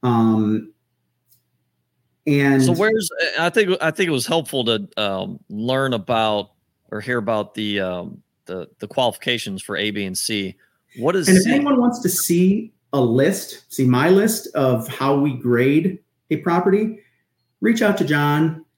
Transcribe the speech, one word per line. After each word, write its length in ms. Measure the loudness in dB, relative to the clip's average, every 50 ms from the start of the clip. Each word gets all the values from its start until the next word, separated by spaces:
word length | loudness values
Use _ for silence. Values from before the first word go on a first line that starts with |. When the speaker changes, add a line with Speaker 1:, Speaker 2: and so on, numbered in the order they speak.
| 2
Speaker 1:
Um, 680 | 2 2 4 4 4 4 2 2 2 0 -2 -4 -8 -20 _ _ _ _ _ _ _ _ _ _ _ _ _ _ _ _ _ _ _ _ _ _ _ _ _ _ _ _ _ _
and 360 | 0 2 4 4 4 4 4 4
Speaker 2:
So 100 | 4 2
where's, 380 | 2 2 2 2 0 -2 -4 -4 -4 -4 -4 -2 0
I 120 | -2 0
think, 260 | 2 2 2 2 0 0
I 100 | 0 -2
think 180 | 0 0 -2 0
it 40 | 0
was 140 | -2 -2
helpful 380 | 0 -2 -2 -2 -2 -4 -2 0
to, 240 | 0 0 -2 -2 -6 _
um, 440 | -4 -4 -2 -2 -4 -6 -6 -10 -12 _ _
learn 440 | -10 -6 -4 -2 0 0 0 0 -2
about 600 | -4 -2 -2 0 0 2 2 0 -2 -4 -6 _ _ _ _ _ _ _ _
or 100 | -12 -10
hear 180 | -6 -4 -4 -4
about 360 | -2 -2 -2 -2 -2 -4 _
the, 260 | -6 -6 -4 -2 -2
um, 420 | -2 -4 -4 -6 -8 -12 -14 -18 _ _ _ _ _
the, 220 | -12 -10 -10 -10 -12 _ _
the 80 | -14 -8
qualifications 760 | -2 0 0 0 -2 -4 -4 -4 -4 -4 -4 -8 -10 -10 -8
for 140 | -8 -6
A, 140 | -4 -4 -4
B, 140 | -4 -4 -6
and 120 | -6 -6
C. 400 | -6 -6 -4 -4 -4 -4 -6 -8 _ _ _ _ _ _ _ _ -4
What 160 | -2 0 0
is 140 | 0 2 4
Speaker 1:
And 80 | 4
if 80 | 4 4
Speaker 2:
C? 80 | 4 0
Speaker 1:
anyone 260 | 0 2 2 2 2
wants 220 | 2 2 0 0
to 80 | -4 -4
see 640 | -2 -2 -2 0 2 2 4 4 2 0 -2 -10 _ _ _ _ 0
a 80 | 0
list, 720 | 2 2 2 2 2 2 0 -2 -6 -12 -16 -20 _ _ -4
see 140 | 0 2
my 220 | 2 2 4 4 4
list 400 | 4 4 4 2 0 -4 -8 -6 -2
of 340 | 0 2 2 0 0 -2 -6
how 300 | -8 -4 -2 0 2 2
we 160 | 2 0 -2
grade 640 | -2 -2 0 2 2 2 4 2 2 2 0 -4 -4 _ _ _ _ _ _
a 80 | -6 -4
property, 600 | -2 0 0 2 2 4 2 2 2 0 -4 -8 _ _ _ _ _ _ _ _ _ _ _ _
reach 220 | 0 0 2 2 2
out 140 | 0 2 0
to 60 | 0
John 600 | 0 0 0 2 2 2 2 2 0 -2 -6 -14 _ _